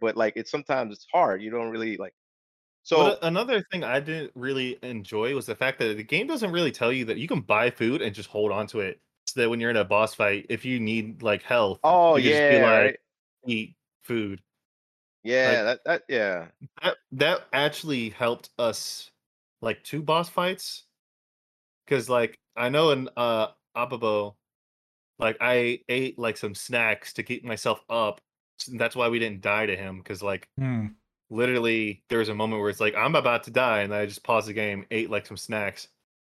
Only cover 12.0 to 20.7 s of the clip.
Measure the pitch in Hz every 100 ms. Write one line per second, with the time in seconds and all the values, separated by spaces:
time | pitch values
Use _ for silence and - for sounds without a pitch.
12 | 170 147 127 151 147 139 123 - - -
13 | _ _ _ _ 127 110 110 - _ _
14 | - 117 104 98 _ _ _ _ _ _
15 | _ _ 110 127 131 123 107 127 - 180
16 | - 127 101 90 82 _ 139 - 180 -
17 | _ 135 147 180 - - 147 147 156 131
18 | 113 98 117 120 - - 120 104 - -
19 | - _ _ _ _ _ 113 104 - 147
20 | 156 160 170 - 180 190 -